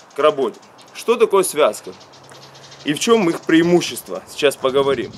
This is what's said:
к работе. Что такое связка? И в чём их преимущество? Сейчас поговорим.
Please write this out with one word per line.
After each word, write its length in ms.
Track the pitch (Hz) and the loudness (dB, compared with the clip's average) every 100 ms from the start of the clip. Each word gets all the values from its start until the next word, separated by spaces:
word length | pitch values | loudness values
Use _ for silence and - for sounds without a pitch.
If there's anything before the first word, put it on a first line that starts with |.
| - - | -16 0
к 20 | |
работе. 400 | 151 139 117 - - - - | 0 2 -2 -6 -20 -20 -20
Что 220 | - - 233 | -8 -2 2
такое 260 | 226 196 | 2 2
связка? 500 | 180 147 127 104 - 92 - - - - - - - - | 0 0 0 0 -10 -18 -20 -20 -20 -20 -20 -20 -20 -14
И 100 | - | -8
в 40 | 147 | -4
чём 300 | - 226 170 | 0 2 2
их 140 | 165 | -4
преимущество? 800 | - 160 170 175 - 117 - 87 - | 0 2 4 2 0 -10 -12 -12 -12
Сейчас 300 | - 143 131 | -2 -2 0
поговорим. 560 | 131 135 139 131 101 | -2 0 0 -2 -6